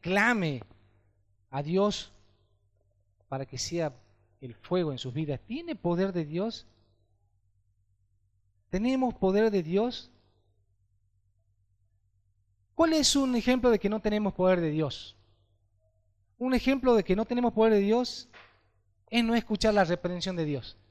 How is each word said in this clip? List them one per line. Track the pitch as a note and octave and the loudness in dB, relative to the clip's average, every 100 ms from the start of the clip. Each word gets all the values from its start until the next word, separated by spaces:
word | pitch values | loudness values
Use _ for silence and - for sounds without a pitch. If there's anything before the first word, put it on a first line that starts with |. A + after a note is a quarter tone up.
clame | E3+ F#3+ A3 A#3 E3+ C3 G2+ - _ _ _ _ _ _ _ | -2 0 2 2 -2 -4 -12 -20 _ _ _ _ _ _ _
a | C3+ | -8
Dios | D3 F#3 G3+ - - _ _ _ _ _ _ _ _ _ _ _ _ | -2 0 0 -2 -12 _ _ _ _ _ _ _ _ _ _ _ _
para | C3+ C3+ | -12 -10
que | C3 | -10
sea | - E3+ D#3 C3 _ _ _ _ | -8 -4 -6 -6 _ _ _ _
el | B2+ | -18
fuego | A2+ - F#3 E3 | -18 -4 -2 -2
en | C3 | -4
sus | C3 | -8
vidas. | B2+ D#3 C3+ - | -6 -4 -6 -6
¿Tiene | B3+ E4+ C4+ | -10 -8 -6
poder | F3 F3 G3 | -2 0 -2
de | F3 D3+ | -2 -6
Dios? | D#3+ G#3+ - - _ _ _ _ _ _ _ _ _ _ _ _ _ _ _ _ _ _ _ _ | -6 -6 -8 -18 _ _ _ _ _ _ _ _ _ _ _ _ _ _ _ _ _ _ _ _
¿Tenemos | F#3 A#3 C4 B3+ A3+ | -2 0 0 -2 0
poder | F#3+ G3 A3 | 2 4 2
de | G3+ | 2
Dios? | D#3 F#3 A#3+ A#3+ - _ _ _ _ _ _ _ _ _ _ _ _ _ _ _ _ _ _ _ _ _ _ _ _ _ _ - | 0 0 0 -4 -16 _ _ _ _ _ _ _ _ _ _ _ _ _ _ _ _ _ _ _ _ _ _ _ _ _ _ 0
¿Cuál | E4 | 2
es | D#4+ C4+ C#4+ | 4 2 2
un | C4 B3 | 0 0
ejemplo | B3 B3+ A#3+ | 2 2 4
de | A3 | 2
que | G3 | 0
no | G#3+ | -2
tenemos | G#3+ G#3 G#3 | -2 0 -2
poder | - F#3 F#3 | 2 2 2
de | E3 | 0
Dios? | D3+ D3+ - - - _ _ _ _ _ _ _ _ _ _ _ _ | 0 -2 -4 -16 -20 _ _ _ _ _ _ _ _ _ _ _ _
Un | B3+ | 0
ejemplo | B3+ B3+ C4+ B3+ A3+ | 0 2 2 4 2
de | |
que | - F#3 | 4 0
no | A3 | 0
tenemos | B3 B3 | 0 0
poder | G#3+ A3 | 4 4
de | G#3+ | 4
Dios | G3+ A3+ B3 - - - - _ _ _ _ _ _ | 4 2 0 -8 -18 -20 -20 _ _ _ _ _ _
es | A3+ | 0
no | A3+ | 2
escuchar | A#3 - G#3+ A3 | 0 0 0 2
la | G#3 | 4
reprensión | F3 F3 F3 F3+ F3+ F3 | 2 0 -4 -6 -6 -4
de | D#3 | -2
Dios. | C#3 - - _ | -4 -8 -20 _